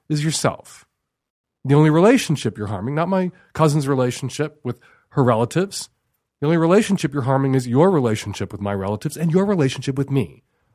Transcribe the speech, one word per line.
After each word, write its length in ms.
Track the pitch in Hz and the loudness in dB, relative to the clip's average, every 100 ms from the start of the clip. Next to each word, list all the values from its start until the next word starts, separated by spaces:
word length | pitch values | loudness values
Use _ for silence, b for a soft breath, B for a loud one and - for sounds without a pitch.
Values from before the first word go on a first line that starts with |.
| - | -6
is 160 | 151 | -4
yourself. 600 | 156 - 113 - - - _ _ _ _ _ _ _ _ 135 | -2 -2 -4 -4 -14 -20 _ _ _ _ _ _ _ _ 2
The 100 | 143 | 4
only 140 | 156 | 6
relationship 680 | 156 202 262 - 147 117 98 | 6 4 4 2 -4 -4 -6
you're 100 | 104 | -8
harming, 280 | 101 110 147 | -6 -6 -4
not 120 | 175 | -2
my 240 | 190 185 b b | -2 -2 b b
cousin's 340 | - 156 151 139 | 0 2 2 0
relationship 720 | 135 127 123 127 - 151 - | 0 0 -2 -8 -6 -8 -8
with 160 | 123 117 b b b | -10 -10 b b b
her 140 | - | 0
relatives, 640 | 123 110 117 160 196 - - _ _ _ _ - | 2 4 0 -2 -4 -6 -16 _ _ _ _ -6
the 60 | 143 | 0
only 100 | 165 | 2
relationship 560 | 165 190 220 196 147 | 4 4 2 -2 -2
you're 80 | 139 | -2
harming 340 | 123 135 135 135 | 0 2 2 0
is 140 | 120 | 0
your 200 | 127 180 | 4 4
relationship 640 | 170 120 110 - 98 98 | 4 0 -2 -6 -8 -8
with 80 | 98 | -6
my 140 | 101 | -6
relatives 420 | 101 95 107 156 - | -4 -4 -4 -6 -4
and 160 | 165 | 0
your 140 | 170 202 | 0 0
relationship 520 | 190 135 135 131 135 | 0 0 -2 -6 -4
with 140 | 135 | -2
me. 320 | 135 - - _ _ _ | -2 -4 -8 _ _ _